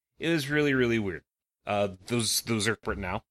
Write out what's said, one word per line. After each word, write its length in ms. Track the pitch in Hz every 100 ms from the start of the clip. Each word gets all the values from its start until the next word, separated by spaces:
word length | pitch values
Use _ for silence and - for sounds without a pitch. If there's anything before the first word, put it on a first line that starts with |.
| _ -
It 100 | 160
was 200 | 165 139
really, 240 | 151 147
really 260 | 135 120 117
weird. 240 | 101 78 - _ _ _ -
Uh, 240 | 104 101 95 -
those, 340 | 120 110 -
those 260 | - 113 101
are 60 | 104
separate 220 | - 98
now. 260 | 92 104 -